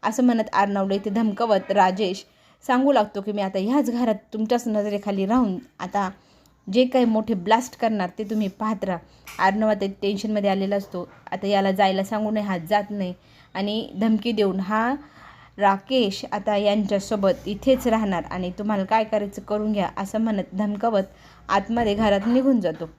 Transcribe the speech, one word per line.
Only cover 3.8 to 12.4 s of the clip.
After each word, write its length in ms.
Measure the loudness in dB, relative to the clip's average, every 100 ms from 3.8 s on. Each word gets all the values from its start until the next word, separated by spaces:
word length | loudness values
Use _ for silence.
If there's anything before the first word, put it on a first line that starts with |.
| 0
घरात 240 | 0 0 -2 _
तुमच्याच 300 | -6 0 0 0
नजरेखाली 580 | -2 -2 -4 -2 -2 2
राहून 300 | 2 2 -2 -8 _
आता 300 | -6 -2 -4 -6 _ _ _ _ -2
जे 120 | 2 4
काही 200 | 4 4
मोठे 280 | 2 0
ब्लास्ट 460 | -4 2 2 2 -4
करणार 300 | -2 0 -4 -6
ते 60 |
तुम्ही 240 | -4 -2 -2
पाहत 360 | -4 -4 -4
राहा." 160 | -4 -6 -8 -20 -18 0
अर्णव 280 | 2 4 0
आता 180 | 0 -2 -4
टेन्शनमध्ये 480 | -4 -4 -2 0 0
आलेला 260 | 0 0 -2
असतो, 340 | -4 -10 -10 -14 -12
आता 160 | -6 0
याला 240 | 2 2
जायला 320 | 4 2 2
सांगू 280 | -2 -2 -2
नये, 120 | -2